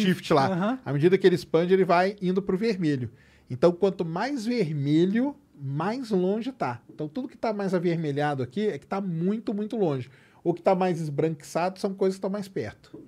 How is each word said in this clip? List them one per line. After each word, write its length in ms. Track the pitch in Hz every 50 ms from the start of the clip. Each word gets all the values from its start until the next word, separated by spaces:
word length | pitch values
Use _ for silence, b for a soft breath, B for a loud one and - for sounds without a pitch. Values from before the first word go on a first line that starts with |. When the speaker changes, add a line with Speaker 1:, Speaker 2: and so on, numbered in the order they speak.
| 214
Speaker 1:
redshift 260 | 185 175 - - - 170
lá. 120 | 143 135
Speaker 2:
aham. 320 | 180 190 170 190 214 262 262 -
Speaker 1:
À 80 | 131
medida 240 | 139 147 143 180 180
que 100 | 185 190
ele 100 | 190 175
expande, 360 | 165 - - - 160 175 180
ele 120 | 190 190 185
vai 320 | 175 175 175 185 196 208 -
indo 220 | 190 180 185 196
pro 140 | 190 196 190
vermelho. 540 | 180 226 233 214 185 175 151 147 131 123 110 b b b b b b b b
Então, 220 | 131 123 - 170
quanto 320 | 175 175 - 196 185 190 180
mais 400 | 165 160 180 220 269 294 269 202
vermelho, 880 | 226 247 240 196 147 156 147 139 143 151 160 175 190 196 233 254 285 277 - _ _ _ -
mais 520 | 143 135 139 147 160 196 226 269 269 214
longe 400 | 220 180 180 185 202 226 214 269
tá. 300 | 262 - - 131 120 113 - -
Então, 160 | - - 151 151
tudo 200 | - 262 254 -
que 80 | -
tá 160 | - - 233
mais 200 | 214 202 202 190 190
avermelhado 680 | 180 165 180 165 165 165 147 139 139 147 147 147 131
aqui 240 | 127 123 - 202 214 214
é 100 | 156 139
que 80 | -
tá 140 | _ - 196
muito, 540 | 202 190 165 160 170 185 208 233 233 - 220
muito 220 | 202 208 214 -
longe. 340 | 226 196 165 143 131 120 b b b b b b b
O 100 | b 175
que 80 | 170 175
tá 140 | - 196 190
mais 260 | 185 185 185 180 156
esbranquiçado 760 | 165 151 143 143 151 160 160 151 - - - 165 170 185 190 -
são 160 | - 202 190
coisas 220 | 196 202 190 190 190
que 20 |
tão 80 | - 196
mais 200 | 196 214 190 202
perto. 540 | - - 117 104 - - - - - - -